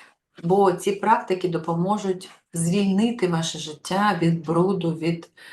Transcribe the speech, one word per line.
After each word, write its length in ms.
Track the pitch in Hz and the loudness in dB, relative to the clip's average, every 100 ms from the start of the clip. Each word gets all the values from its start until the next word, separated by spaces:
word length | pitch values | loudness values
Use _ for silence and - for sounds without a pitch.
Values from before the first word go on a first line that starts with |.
| - _ _ - | -20 _ _ -6
Бо 300 | 170 196 196 | 2 4 4
ці 200 | 175 202 | 2 -2
практики 560 | 196 208 226 - 185 180 | 0 2 2 0 -2 -2
допоможуть 840 | 165 170 170 180 208 190 185 - - _ | -4 -2 -2 0 -2 -4 -6 -10 -20 _
звільнити 760 | 170 165 202 196 190 233 240 180 | -4 0 2 2 2 2 0 0
ваше 300 | 165 165 151 | 0 -2 -6
життя 600 | 156 151 - 185 208 175 | -10 -10 -4 0 0 2
від 240 | 165 165 - | 2 2 0
бруду, 480 | 165 190 185 165 | 2 2 0 -2
від, 360 | 156 165 170 - - - | -2 -2 -4 -8 -20 -20